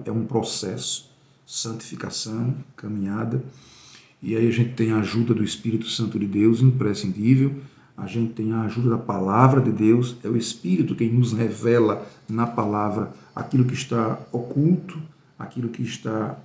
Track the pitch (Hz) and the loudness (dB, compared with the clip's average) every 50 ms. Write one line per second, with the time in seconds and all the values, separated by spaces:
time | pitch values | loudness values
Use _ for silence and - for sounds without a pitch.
0 | - - 110 113 110 - - 110 - - - - 104 92 110 127 - - - - | -4 -4 -4 -4 -4 0 -2 -2 -2 -2 -6 -6 -6 -6 -6 -6 -6 -6 -8 -8
1 | - _ _ _ _ _ _ _ _ - - - - 113 113 110 - - - - | -10 _ _ _ _ _ _ _ _ -12 -10 -8 -8 -8 -8 -10 -10 -14 -12 -12
2 | - 95 - - - 110 110 117 120 127 - 135 - - - - - 104 107 101 | -10 -10 -8 -8 -8 -6 -6 -4 -2 -2 -4 -4 -8 -16 -18 -14 -10 -8 -6 -4
3 | 98 98 101 110 117 113 127 131 - - - - - - - - - - - - | -4 -4 -4 -4 -4 -2 -4 -4 -6 -6 -16 -20 -20 -20 -20 -20 -20 -20 -20 -20
4 | - _ _ _ - - 113 113 117 117 113 120 117 - - - 113 110 110 110 | -20 _ _ _ -6 -4 0 2 2 4 4 2 2 0 2 0 0 2 2 0
5 | 101 98 - 117 113 117 110 104 104 - - - - 117 110 110 - - - - | 0 0 0 0 2 2 2 2 2 -2 -4 -6 -4 -2 -2 -2 -4 -4 -4 -4
6 | 110 98 - 98 101 98 95 101 107 117 117 117 131 131 123 127 104 104 98 - | -4 -2 -2 -2 -2 0 2 4 6 6 6 8 6 6 6 4 0 0 0 -2
7 | 101 92 92 101 107 120 135 131 135 139 139 - - - - _ _ _ _ - | -4 -4 -4 0 4 6 6 6 6 2 0 -4 -12 -16 -20 _ _ _ _ -12
8 | 98 95 101 120 113 110 - - 107 110 113 113 110 104 - 120 123 120 113 - | -12 -6 -2 -2 -2 -2 -2 -4 -4 -2 -2 -2 -2 -2 -2 0 0 2 0 0
9 | - - 101 92 95 98 101 117 131 131 143 135 - 110 101 101 107 110 117 123 | -2 -4 -4 -2 0 2 4 6 6 6 6 6 4 2 0 4 6 6 6 6
10 | 123 123 - - - 107 113 117 - - - - - 180 185 160 - - - - | 4 -2 -6 -8 -4 -2 -2 -2 -2 -4 -10 -8 -2 0 2 2 2 0 0 0
11 | 117 113 120 123 120 110 110 113 117 104 98 - 110 117 120 120 110 107 - - | 0 2 4 4 2 2 2 0 0 -2 -2 -2 0 2 4 4 4 4 2 -2
12 | - - - - _ - 110 113 120 117 - 117 107 104 104 104 104 104 98 110 | -6 -14 -18 -20 _ -6 -2 -2 -2 -2 -2 -2 -2 -2 0 0 -2 -2 -2 -2
13 | 101 - - - - - - - - - 147 127 123 123 - - - - 120 113 | -4 -6 -8 -18 -20 -16 -10 -10 -8 0 2 2 2 2 0 -6 -6 -4 -2 -2
14 | 110 110 - - - - - 123 - - - 139 151 170 185 - - - - 156 | 0 -2 -4 -6 -10 -8 -8 -8 -6 -4 -2 2 4 4 2 2 0 -8 -12 -14
15 | - - - _ _ _ _ - - - - 123 117 113 - - 123 - - - | -14 -14 -18 _ _ _ _ -14 -14 -12 -8 -6 -6 -6 -6 -6 -8 -8 -8 -8
16 | - 110 110 110 107 131 139 - - | -8 -6 -4 -4 -4 -6 -8 -12 -16